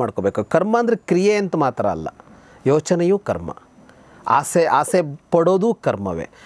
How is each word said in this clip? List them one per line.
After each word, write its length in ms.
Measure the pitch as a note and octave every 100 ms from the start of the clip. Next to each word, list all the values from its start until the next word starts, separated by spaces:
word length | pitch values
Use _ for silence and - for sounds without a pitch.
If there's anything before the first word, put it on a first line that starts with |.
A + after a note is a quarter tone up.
ಮಾಡ್ಕೋಬೇಕು. 420 | A#2 - G2 G#2 G#2
ಕರ್ಮ 220 | E3 G3 A#3
ಅಂದರೆ 160 | A#3 A3+ -
ಕ್ರಿಯೆ 220 | F3+ G3+ G#3
ಅಂತ 140 | G3 E3+
ಮಾತ್ರ 220 | C3+ - G#2 E2
ಅಲ್ಲ, 120 | D#2 - - - - - C3
ಯೋಚನೆಯೂ 480 | D3+ - F3 F3 G3 -
ಕರ್ಮ, 200 | F2 E2+ - - - - - - - - B2
ಆಸೆ, 240 | D3 F3 E3 C3+
ಆಸೆ 220 | D3+ F#3 D3+ C#3+ _
ಪಡೋದು 340 | E3+ E3 F#3+ A3+ G#3+ C3+
ಕರ್ಮವೇ. 400 | G2+ G2 E2+ - -